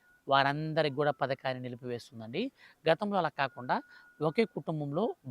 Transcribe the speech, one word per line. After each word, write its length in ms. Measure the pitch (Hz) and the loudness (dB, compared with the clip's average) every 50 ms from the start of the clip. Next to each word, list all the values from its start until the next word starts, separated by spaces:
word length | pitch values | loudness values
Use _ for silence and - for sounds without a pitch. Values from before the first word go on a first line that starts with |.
| _ _ _ _ - 139 139 | _ _ _ _ 0 4 4
వారందరికి 640 | 139 135 139 143 151 156 160 156 156 151 151 131 139 | 6 6 4 2 0 -2 -2 0 2 2 2 2 2
కూడా 120 | 147 147 143 - | 2 2 2 0
పథకాన్ని 420 | 147 127 135 - - 135 131 127 127 | 0 -2 -2 -2 -4 -4 -4 -4 -6
నిలిపివేస్తుందండి. 800 | 123 123 117 127 123 120 117 - - - 113 113 110 123 165 240 269 - _ - - - _ - 160 | -10 -10 -8 -8 -6 -6 -8 -8 -12 -16 -14 -12 -8 -4 -4 -4 -4 -6 _ -20 -20 -14 _ 2 2
గతంలో 300 | 165 - 208 208 202 190 165 | 2 2 2 0 0 0 0
అలా 100 | 151 - - 139 | 0 0 -2 -2
కాకుండా 360 | 131 - 131 123 127 170 226 - - - - - - - - 151 160 | -2 -4 -6 -2 0 0 0 -2 -6 -18 -20 -20 -18 -6 -2 -2 0
ఒకే 160 | 156 233 226 - - | 2 2 0 0 0
కుటుంబంలో 500 | 170 - - 160 151 147 143 143 170 214 269 381 _ - 131 | -8 -6 -4 -4 -4 -4 -2 -2 0 0 -2 -2 _ -10 -4